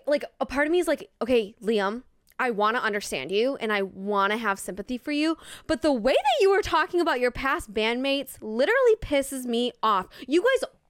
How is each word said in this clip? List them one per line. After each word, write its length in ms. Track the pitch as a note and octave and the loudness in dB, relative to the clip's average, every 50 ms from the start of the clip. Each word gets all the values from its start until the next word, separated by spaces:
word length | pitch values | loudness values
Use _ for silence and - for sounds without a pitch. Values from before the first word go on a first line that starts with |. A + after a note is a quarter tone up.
| - | 0
like, 200 | - D4 C#4+ - - _ - | 0 0 0 -2 -6 _ -8
a 40 | B3+ | -6
part 220 | - B3+ C#4 D4 | -2 0 0 0
of 40 | D4+ E4+ | 2 2
me 60 | F4+ | 2
is 80 | F4 E4 | 2 2
like, 200 | D4 - - - _ _ | -2 -2 -4 -12 _ _
"Okay, 340 | A#3+ A3 C4 A#3 G#3+ F#3+ A#3 _ G3 | 0 2 2 2 2 -2 -8 _ -2
Liam, 400 | G3+ A#3 G#3 G3 G3 G#3+ B3 - _ _ _ _ _ _ | 0 2 2 2 0 -2 -6 -10 _ _ _ _ _ _
I 140 | - B3 B3 | -4 -2 -2
wanna 280 | A3+ F#3 G#3 G#3+ A3+ B3+ | 0 2 2 2 2 0
understand 520 | - A3 G3+ G#3 - - A3 D3+ C3 C#3 | 0 -2 -2 -4 -4 -6 -6 -6 -4 -2
you 240 | F#3+ G#3 A#3 C4+ C#4 - | 0 2 2 0 0 -2
and 100 | - A3 | -2 -2
I 100 | G#3+ G3+ | 0 0
wanna 540 | G3 F#3 - F#3 G3 G3+ G#3 G3 G3 G3 G#3 | -2 -4 -6 -8 -4 -2 2 2 2 2 0
have 240 | A#3 A3+ G#3 G3 - | 0 -2 -2 -2 -4
sympathy 380 | - - F#3 - - - B3+ | -6 -10 -10 -10 -8 -8 -10
for 160 | A#3+ - D4+ D4 | -8 -6 -4 -2
you, 240 | D4 D4+ D#4+ D#4+ - - - - - - | 0 0 -2 -2 -4 -10 -16 -20 -12 -4
but 140 | - D#4+ - | -4 -2 0
the 120 | - D#4 C#4 | 2 0 0
way 180 | A#3 G3+ B3+ | 2 2 2
that 300 | D4+ D5 G5 G#5+ F5+ D5 | 2 2 2 2 2 4
you 80 | G4 G4 | 4 4
were 120 | G4 G4+ | 4 2
talking 380 | - - F4 D#4+ D#4+ F#4+ - F4 | 2 0 0 0 0 0 0 0
about 220 | E4+ E4 D4 B3 | 0 0 0 0
your 100 | B3 B3 | 0 -2
past 420 | A#3+ B3 C4 C4+ C#4+ E4+ - A3+ G3 | -2 -2 -2 -2 -2 -2 -6 -6 -4
bandmates 600 | A3 G#3+ A3+ A#3+ B3 C4 C#4 C#4 C#4 C4+ - - - | -2 -2 0 -2 -2 -2 -2 -2 -2 -4 -8 -14 -14
literally 540 | - G#3+ G#3+ A#3 C4+ F4 A#4 C5+ C5 A#4+ A4 - | -10 -6 -2 0 2 2 4 4 4 4 4 2
pisses 440 | - - D4 C#4 C4+ - C#4 C4 B3+ | 0 0 0 0 0 -2 -8 -8 -6
me 260 | B3 A#3 A#3 A#3+ B3 - _ | -4 -2 -2 -2 -2 -4 _
off." 260 | - A3 G#3 F#3 F#3 - - - C4+ | 0 2 2 2 0 -4 -12 -16 -4
You 140 | - C#4 F4 | 0 0 2
guys 280 | F4+ B4+ C5+ - - - - _ _ | 4 4 2 2 0 -6 -10 _ _